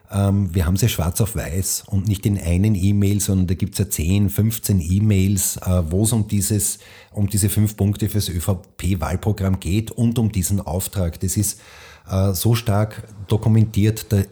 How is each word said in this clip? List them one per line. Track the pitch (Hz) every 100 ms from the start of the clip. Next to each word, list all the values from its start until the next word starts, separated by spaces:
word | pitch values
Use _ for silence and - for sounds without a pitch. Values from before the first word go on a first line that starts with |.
| -
ähm, | 98 101 101 95 90
wir | 82
haben | 98
sie | 113
schwarz | - 80 -
auf | 98 -
weiß | 71 87 90 - -
und | 101 98
nicht | 95 110
in | 98
einen | 82 87 107 101
E-Mail, | 98 101 98 101
sondern | - 95 90
da |
gibt's | 92 104 -
ja | 92
zehn, | - 82 101 101
fünfzehn | 101 110 113 - 98
E-Mails, | 80 98 107 98 98 98 - -
äh, | - 90 80
wo | 92
es | 110
um | 113 107
dieses, | 104 95 104 - - - - -
um | - 101
diese | 101 104
fünf | 104 104 -
Punkte | 101 104 110
fürs | 107 92
Ö-V-P-Wahlprogramm | 87 90 90 - - 85 95 92 90 110 101 95 95
geht | 78 101 110
und | - 117 117
um | 110
diesen | 98 87 98
Auftrag. | - 92 - - 85 -
Das | 95 107
ist, | 104 - - - - - -
äh, | 95 98
so | 92 - 113
stark | - 101 110 - - - -
dokumentiert, | 107 113 110 107 101 107 110 -
da, | 101 98